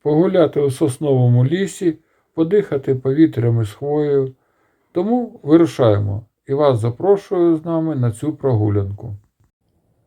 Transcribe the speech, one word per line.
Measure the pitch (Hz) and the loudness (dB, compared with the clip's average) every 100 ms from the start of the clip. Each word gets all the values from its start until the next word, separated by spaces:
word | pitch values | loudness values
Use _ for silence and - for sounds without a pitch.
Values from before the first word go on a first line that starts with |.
Погуляти | 147 151 185 190 151 147 | -2 0 2 2 2 2
у | 143 | -2
сосновому | 127 151 123 147 131 123 120 | -2 -4 -2 -2 2 2 2
лісі, | 127 175 196 - 180 156 _ _ _ | 2 0 -4 -4 -4 -4 _ _ _
подихати | - 165 208 202 147 135 | -4 0 0 0 -4 -4
повітрям | 131 135 139 160 123 117 117 | -4 -2 2 2 2 0 0
із | 107 | -2
хвоєю. | - 143 147 147 139 131 131 _ _ _ _ _ | -6 -4 -2 0 0 -2 -8 _ _ _ _ _
Тому | - 196 247 233 - | -4 -2 -2 -4 -8
вирушаємо. | 139 160 170 - 120 101 101 101 - _ - | 2 4 4 2 2 2 -2 -6 -10 _ -6
І | |
вас | 139 147 120 | 0 2 2
запрошую | 117 117 180 202 - 180 170 160 | -2 -2 0 0 0 -2 0 0
з | |
нами | 165 165 160 143 | -2 -4 -4 -2
на | 120 | -4
цю | 104 147 147 | -4 -8 -4
прогулянку. | 135 117 104 101 98 101 - 104 _ _ _ _ _ _ _ _ | -2 0 0 -2 -4 -8 -14 -16 _ _ _ _ _ _ _ _